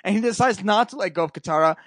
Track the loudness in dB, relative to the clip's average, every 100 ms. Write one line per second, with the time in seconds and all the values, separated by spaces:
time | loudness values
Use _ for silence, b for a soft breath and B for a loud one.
0 | -4 0 0 0 0 0 0 0 0 -2
1 | -6 -4 -4 -6 -4 2 2 0